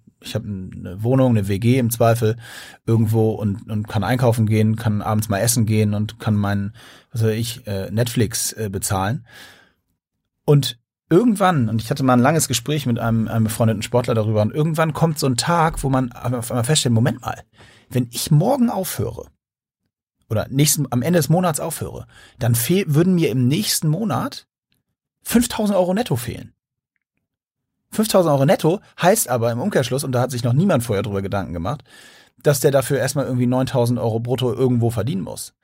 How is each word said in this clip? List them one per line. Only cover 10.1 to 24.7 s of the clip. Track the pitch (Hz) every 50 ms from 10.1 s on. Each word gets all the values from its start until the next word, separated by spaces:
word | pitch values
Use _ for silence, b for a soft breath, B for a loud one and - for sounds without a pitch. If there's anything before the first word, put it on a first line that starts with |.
| _ _ _ _ _ _ -
Und | - 147 147 135 - - _ _ _ _ _ _ -
irgendwann, | 160 175 240 247 214 190 202 180 180 147 120 107
und | 110 113
ich | - -
hatte | 143 143 135
mal | 131 127
ein | 123
langes | 120 135 160 160 - -
Gespräch | 127 117 - - 147 151 143 127
mit | 117 -
einem, | - 117 117 113 110 110
einem | - 113 110
befreundeten | 107 107 - 120 113 110 101 110
Sportler | - - 123 120 - 123
darüber, | 113 107 107 110 107
und | 107 107 -
irgendwann | 156 151 165 160 156 160 160 147
kommt | - 160 165 156 -
so | - 139
ein | 127 117
Tag, | - - 175 170 160 165 160 - -
wo | 135
man | 135 131 131 120
auf | - - - 127 123 123 120 -
einmal | - 123 113
feststellt, | 120 156 147 - 127 117
Moment | 113 117 143 - -
mal, | - - - - - _ b b b b b b b b
wenn | - 123 127 120
ich | - - - -
morgen | 160 147 175 233 277 285 240 233
aufhöre | - 185 185 - - - - - - - - - _ _ _ _ _ _ _ _ _ _ _ _ _ _ _ _ _ _ _ -
oder | 110 107 - 117
nächsten, | 120 135 151 156 - 170 143 -
am | - 123 127
Ende | 160 175 175
des | 143 -
Monats | 156 175 185 175 156 -
aufhöre, | - 165 160 - 123 - - 62 - b b b b b b b
dann | 120 117 117
fehl-, | 117 - - 170 190 202 160
würden | 143 143 175 190 185
mir | 175 160 127
im | 104 131 127 123
nächsten | 139 190 214 - - - - 156
Monat | 151 175 226 208 131 120 180 285 - - - _ _ _ _ _